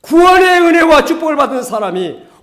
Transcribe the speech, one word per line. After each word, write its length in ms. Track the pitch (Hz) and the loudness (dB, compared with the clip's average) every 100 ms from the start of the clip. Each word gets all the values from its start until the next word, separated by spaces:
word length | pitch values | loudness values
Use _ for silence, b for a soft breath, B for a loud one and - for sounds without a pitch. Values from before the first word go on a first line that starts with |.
구원의 600 | - 330 349 370 370 359 | 0 2 4 4 2 2
은혜와 440 | 339 339 320 302 302 | 2 2 2 2 0
축복을 300 | 330 320 294 | -4 -4 -4
받은 280 | 269 262 | -4 -4
사람이 580 | 240 214 202 175 175 127 B B | -8 -8 -6 -6 -8 -12 B B